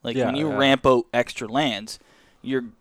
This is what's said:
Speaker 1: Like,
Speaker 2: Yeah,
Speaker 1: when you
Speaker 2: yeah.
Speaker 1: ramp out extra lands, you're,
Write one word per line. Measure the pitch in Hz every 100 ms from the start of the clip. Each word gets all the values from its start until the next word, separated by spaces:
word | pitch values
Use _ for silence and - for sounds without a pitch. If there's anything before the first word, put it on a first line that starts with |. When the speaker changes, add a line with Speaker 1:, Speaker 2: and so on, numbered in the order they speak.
Speaker 1:
Like, | 120 123
Speaker 2:
Yeah, | 123
Speaker 1:
when | 139
you | 151
Speaker 2:
yeah. | 135
Speaker 1:
ramp | 139 135 135
out | 123 -
extra | 120 120 - 110
lands, | 117 147 101 107 - _ _ _ _
you're, | 123 131 120 -